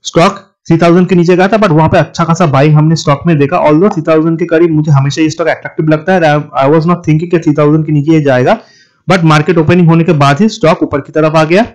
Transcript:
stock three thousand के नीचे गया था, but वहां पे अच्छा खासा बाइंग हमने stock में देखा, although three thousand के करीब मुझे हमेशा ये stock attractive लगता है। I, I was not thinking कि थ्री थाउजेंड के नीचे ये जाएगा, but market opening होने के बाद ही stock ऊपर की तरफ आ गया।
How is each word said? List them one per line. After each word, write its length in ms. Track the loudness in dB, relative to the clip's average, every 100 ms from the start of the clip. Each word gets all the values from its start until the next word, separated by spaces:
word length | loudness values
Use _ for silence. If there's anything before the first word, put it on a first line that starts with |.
stock 360 | -2 0 0 -2 _ _ -2
three 100 | 0
thousand 300 | 2 2 2
के 60 |
नीचे 220 | 0 2 2
गया 120 | 0
था, 120 | 0
but 100 | 0
वहां 180 | 2 2
पे 100 | 0
अच्छा 260 | -2 -4
खासा 220 | -4 0 0 2
बाइंग 200 | 2 2
हमने 200 | 2 0
stock 260 | -2 -4 -2
में 100 | 0
देखा, 260 | 0 0 0
although 260 | 2 0
three 80 | -2 -2
thousand 300 | 0 0 -4
के 60 | -2
करीब 240 | 0 0
मुझे 220 | 0 0
हमेशा 300 | 0 0 -2
ये 80 | -4
stock 180 | -2 -4
attractive 400 | -4 -8 -6 -2
लगता 240 | -2 0
है। 80 | 0
I, 140 | 0 0 -4 -2
I 100 | 0 2
was 160 | 0
not 160 | -4 -2
thinking 220 | -2 0
कि 80 | -2
थ्री 140 | -2 0
थाउजेंड 280 | 0 0 0
के 60 |
नीचे 200 | -2 0
ये 80 | 0
जाएगा, 380 | 2 0 0 -2 -6 _ _ _ -4
but 160 | 0
market 340 | 2 2 2 0
opening 300 | 2 2 4
होने 160 | 2
के 80 | 0 2
बाद 160 | 2 2
ही 80 | -2 0
stock 220 | 0 0
ऊपर 180 | -4 -6
की 120 | -6
तरफ 240 | -4 0 0
आ 80 |
गया। 220 | 0 0 -2